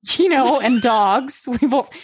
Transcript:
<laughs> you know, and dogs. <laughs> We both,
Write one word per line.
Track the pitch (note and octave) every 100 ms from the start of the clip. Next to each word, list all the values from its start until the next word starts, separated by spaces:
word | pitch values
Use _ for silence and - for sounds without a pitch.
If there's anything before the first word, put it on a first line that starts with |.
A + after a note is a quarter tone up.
<laughs> | - -
you | F4+
know, | D4 B3 C#4
and | A3 A#3+
dogs. | A#3+ A3 G3+ G3+ C4+ - -
<laughs> | A#3+
We | B3+
both, | C4+ - -